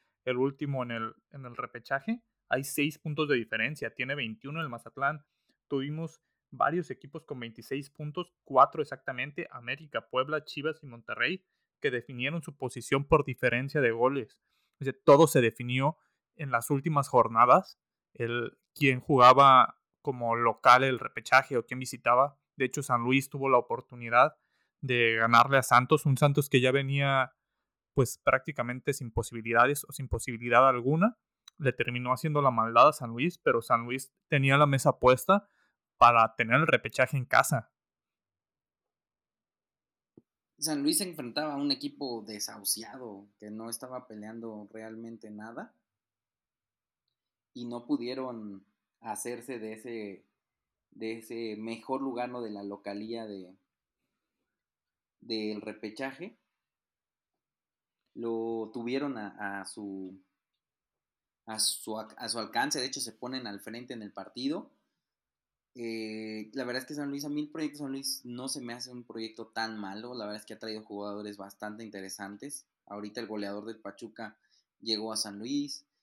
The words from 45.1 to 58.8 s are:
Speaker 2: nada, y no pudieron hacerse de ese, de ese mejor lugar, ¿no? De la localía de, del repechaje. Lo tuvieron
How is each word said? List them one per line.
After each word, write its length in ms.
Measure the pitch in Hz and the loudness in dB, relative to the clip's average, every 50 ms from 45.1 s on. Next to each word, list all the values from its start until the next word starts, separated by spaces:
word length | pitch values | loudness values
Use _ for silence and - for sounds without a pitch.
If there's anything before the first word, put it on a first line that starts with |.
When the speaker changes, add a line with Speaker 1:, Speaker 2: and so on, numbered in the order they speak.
| 117 110 - 107 | -18 -18 -18 -18
Speaker 2:
nada, 440 | 107 104 107 113 117 139 208 240 _ _ _ _ _ _ _ _ _ _ _ _ _ _ _ _ _ _ _ _ _ _ _ _ _ _ _ _ _ _ _ _ _ _ _ _ - | -16 -16 -16 -16 -14 -16 -16 -18 _ _ _ _ _ _ _ _ _ _ _ _ _ _ _ _ _ _ _ _ _ _ _ _ _ _ _ _ _ _ _ _ _ _ _ _ -16
y 120 | 123 120 | -14 -12
no 200 | 120 120 120 120 | -10 -10 -10 -6
pudieron 800 | 123 147 135 120 120 127 135 131 127 120 113 107 104 98 98 98 _ _ _ _ _ _ _ | -4 -4 -4 -4 -6 -8 -6 -8 -8 -10 -10 -12 -12 -14 -16 _ _ _ _ _ _ _ _
hacerse 600 | - 113 107 - - 120 123 113 117 - 131 117 | -10 -10 -8 -8 -8 -8 -10 -10 -10 -12 -12 -10
de 140 | 110 110 110 | -10 -12 -12
ese, 520 | 110 - 127 117 113 107 101 95 87 _ _ _ _ _ _ _ _ _ _ _ _ _ _ | -12 -12 -12 -10 -10 -10 -10 -12 -14 _ _ _ _ _ _ _ _ _ _ _ _ _ _
de 260 | _ - 113 113 113 117 | _ -10 -10 -8 -10 -10
ese 380 | 113 - 120 113 117 110 107 104 | -12 -12 -10 -8 -8 -8 -8 -8
mejor 440 | 110 113 117 113 - - 131 131 | -8 -8 -10 -10 -8 -8 -6 -6
lugar, 280 | 139 135 123 120 123 123 | -6 -6 -6 -6 -6 -8
¿no? 120 | 123 123 | -8 -10
De 100 | 120 110 | -10 -10
la 120 | 107 101 101 | -10 -10 -10
localía 640 | 101 104 101 - 98 101 101 107 110 117 117 113 | -12 -12 -12 -10 -10 -10 -10 -10 -10 -10 -10 -10
de, 300 | 107 101 95 92 90 95 101 _ _ _ _ _ _ _ _ _ _ _ _ _ _ _ _ _ _ _ _ _ _ _ _ _ _ _ _ _ _ _ _ | -10 -12 -14 -14 -16 -20 _ _ _ _ _ _ _ _ _ _ _ _ _ _ _ _ _ _ _ _ _ _ _ _ _ _ _ _ _ _ _ _ _
del 420 | - 117 113 110 107 107 107 104 | -12 -8 -6 -6 -4 -6 -6 -8
repechaje. 760 | 101 107 104 - - 107 107 - 135 135 135 - 175 214 - _ _ _ _ _ _ _ _ _ _ _ _ _ _ _ _ _ _ _ _ _ _ _ _ _ _ _ _ _ _ _ _ _ _ _ - | -10 -12 -14 -12 -12 -12 -10 -10 -10 -10 -10 -12 -16 -16 -16 _ _ _ _ _ _ _ _ _ _ _ _ _ _ _ _ _ _ _ _ _ _ _ _ _ _ _ _ _ _ _ _ _ _ _ -16
Lo 560 | 113 117 117 117 113 113 113 113 113 110 110 110 | -10 -8 -6 -4 -4 -4 -4 -6 -6 -8 -8 -10
tuvieron 440 | 123 | -10